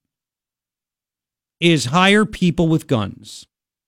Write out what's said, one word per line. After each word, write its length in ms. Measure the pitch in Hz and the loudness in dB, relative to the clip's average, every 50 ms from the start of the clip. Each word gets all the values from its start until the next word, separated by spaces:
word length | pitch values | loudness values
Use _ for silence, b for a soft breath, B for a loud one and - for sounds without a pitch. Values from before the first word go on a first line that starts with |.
| _ _ _ _ _ _ _ _ _ _ _ _ _ _ _ _ _ _ _ _ _ _ _ _ _ _ _ _ _ _ _ - | _ _ _ _ _ _ _ _ _ _ _ _ _ _ _ _ _ _ _ _ _ _ _ _ _ _ _ _ _ _ _ -2
is 260 | 165 170 165 139 - | 0 2 2 2 0
hire 400 | 120 147 180 185 196 208 214 214 | -2 0 2 2 4 4 2 2
people 420 | 214 - - 185 175 - - 165 | -2 -2 -2 -2 0 0 0 0
with 200 | 160 160 156 - | 0 0 -2 0
guns. 580 | - 135 107 101 - - - 110 - - - - _ _ _ _ _ _ _ _ | -2 -2 -2 -2 -6 -10 -16 -20 -20 -20 -20 -20 _ _ _ _ _ _ _ _